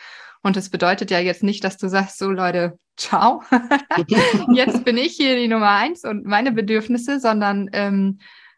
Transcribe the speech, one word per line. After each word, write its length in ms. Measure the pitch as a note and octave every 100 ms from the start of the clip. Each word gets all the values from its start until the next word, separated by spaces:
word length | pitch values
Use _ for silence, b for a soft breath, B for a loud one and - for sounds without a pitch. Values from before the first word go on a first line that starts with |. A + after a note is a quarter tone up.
| B B B B
Und 160 | G3 F#3+
das 120 | F#3+
bedeutet 420 | F3 F3 G3 G3
ja 80 | F3+
jetzt 240 | F3+ F3+
nicht, 200 | G3+ G3+
dass 140 | F#3+ F#3
du 100 | F#3+
sagst, 300 | F#3+ F#3+ -
„So 120 | G3
Leute, 460 | F#3 F3+ F3 E3+ F3 _ -
ciao, 460 | - E3+ G#3+ - -
<laughs> 1040 | B3 A#3+ C#4 - F4 - - B4+ G#4+ E4+
jetzt 300 | B3 B3+ B3
bin 140 | B3 A#3
ich 160 | D#4 -
hier 220 | C#4 B3
die 100 | A#3+
Nummer 220 | A3+ G#3
eins 320 | G3+ B3+ F4
und 220 | - G#3+ F#3+
meine 260 | G#3 C4
Bedürfnisse“, 680 | A3+ G#3 A3 A3 A#3+ A#3+ C#4
sondern, 480 | B3 G#3+ G3+ G3+ G3
ähm, 480 | G3 G3+ G3 G3 G3 B B B